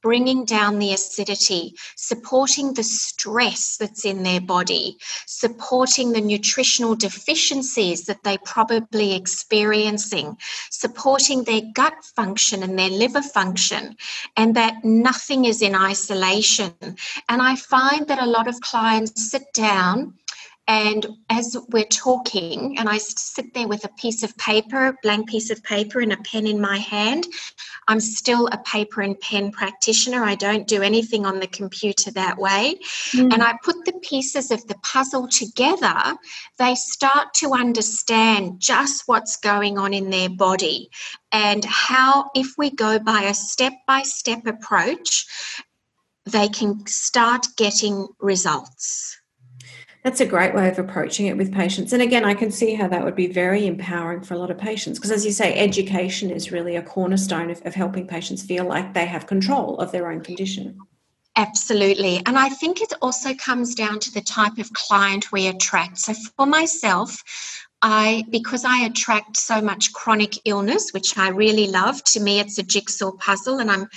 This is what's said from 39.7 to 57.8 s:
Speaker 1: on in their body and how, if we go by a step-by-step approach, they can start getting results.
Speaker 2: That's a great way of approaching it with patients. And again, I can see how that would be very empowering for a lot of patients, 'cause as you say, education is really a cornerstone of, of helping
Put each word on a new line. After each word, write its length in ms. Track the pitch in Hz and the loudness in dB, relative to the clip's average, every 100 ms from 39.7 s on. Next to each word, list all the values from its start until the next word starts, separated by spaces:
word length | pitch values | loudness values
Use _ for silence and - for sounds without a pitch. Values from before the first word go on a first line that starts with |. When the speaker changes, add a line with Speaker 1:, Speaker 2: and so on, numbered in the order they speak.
| 202 | 0
Speaker 1:
on 160 | 196 | -2
in 160 | 196 190 | -2 -2
their 200 | 190 185 | 0 -2
body 600 | 185 190 185 170 131 117 - - - _ | 2 2 4 0 -2 -8 -14 -16 -16 _
and 320 | 214 208 208 | 2 2 2
how, 640 | 208 - - 254 269 277 277 262 | 0 0 2 4 6 6 2 -4
if 200 | 262 - | -4 -2
we 140 | 294 | -4
go 280 | 269 220 220 | 0 0 2
by 220 | 220 214 | 2 2
a 120 | 196 | 2
step-by-step 1120 | 196 - - 254 262 - 269 269 - - 233 233 | -2 -4 0 0 -2 0 0 0 -4 -4 -4 -4
approach, 1160 | 220 - 196 175 349 - - - - - - - _ _ _ _ _ - | -8 0 2 2 -2 -2 -2 -2 -12 -12 -12 -16 _ _ _ _ _ -2
they 240 | 214 208 | 2 2
can 360 | 208 208 208 - | 0 -2 -2 -6
start 600 | - - 247 233 247 240 - | -4 -2 2 4 2 -2 0
getting 500 | 214 208 208 196 190 - | 0 2 0 -2 -6 -4
results. 920 | 202 185 180 147 131 _ - - - - _ _ _ - - - - - | -2 0 0 -2 -6 _ -8 -8 -10 -16 _ _ _ -20 -20 -20 -20 -6
Speaker 2:
That's 180 | 262 254 | -4 0
a 40 | 254 | 2
great 300 | 180 185 - | 4 2 4
way 140 | 185 | 2
of 100 | 185 | 2
approaching 460 | 190 - - - 202 | -4 -4 -4 -2 -2
it 100 | - | 0
with 160 | 190 | -2
patients. 400 | 196 185 196 - | 0 0 -2 0
And 100 | 247 | 2
again, 220 | 240 240 | 4 4
I 100 | 208 | 4
can 160 | 202 220 | 2 0
see 260 | 208 226 220 | 0 0 0
how 120 | 190 | 0
that 160 | 175 | 0
would 120 | - 185 | -2 0
be 120 | 180 | 0
very 400 | 185 180 196 202 | 2 2 2 0
empowering 540 | 175 180 175 165 175 | -2 -4 -6 -4 -8
for 140 | 185 175 | -8 -8
a 20 | |
lot 120 | 180 | -6
of 80 | 180 | -6
patients, 420 | 202 220 - - | -6 -6 -6 -8
'cause 120 | 202 | -4
as 140 | 214 208 | -2 -2
you 80 | |
say, 200 | 202 202 | 0 0
education 800 | - 202 190 190 190 185 - 196 | 4 2 2 0 0 -2 -4 -4
is 180 | 165 - | -6 -6
really 280 | 175 170 175 | -6 -4 -6
a 40 | |
cornerstone 680 | 170 - 185 190 190 165 170 | -6 -4 0 2 0 -2 -4
of, 120 | 170 170 | -6 -8
of 100 | |
helping 320 | 190 | -4